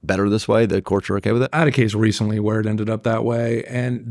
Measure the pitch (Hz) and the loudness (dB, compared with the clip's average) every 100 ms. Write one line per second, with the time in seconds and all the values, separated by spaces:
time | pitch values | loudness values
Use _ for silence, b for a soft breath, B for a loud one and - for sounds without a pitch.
0 | - 92 101 107 - 110 113 95 - 98 | -4 0 2 0 2 2 2 0 0 -2
1 | - 98 107 117 131 151 156 127 113 104 | 0 -2 0 0 0 0 2 2 0 2
2 | 110 101 107 107 104 110 107 107 107 110 | 2 2 0 0 0 0 0 -2 -2 -2
3 | 117 113 113 117 117 117 - 123 123 123 | -2 0 0 0 0 -2 -4 -4 -4 -4
4 | 117 | -2